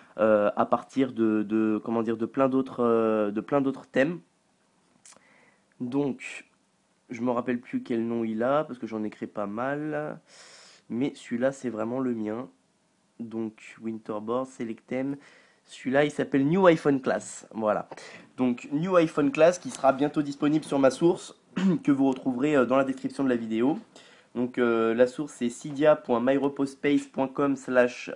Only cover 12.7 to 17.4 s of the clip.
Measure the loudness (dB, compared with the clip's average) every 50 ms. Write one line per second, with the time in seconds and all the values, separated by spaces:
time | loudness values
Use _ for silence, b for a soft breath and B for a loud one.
12.7 | _ _ _ _ _ _ _ _ _ -16 -14 -10 -8 -8 -8 -8 -10 -12 -20 -20
13.7 | -18 -12 -10 -10 -10 -10 -8 -8 -8 -8 -4 -4 -4 -4 -4 -6 -8 -10 -8 -8
14.7 | -10 -12 _ -8 -6 -4 -4 -4 -6 -8 b b b b b b b b b -20
15.7 | -18 -10 -4 0 2 2 2 2 0 -4 -4 0 2 2 2 4 4 6 6 6
16.7 | 6 6 4 2 0 2 0 -2 -2 -2 -4 -8 -16 -18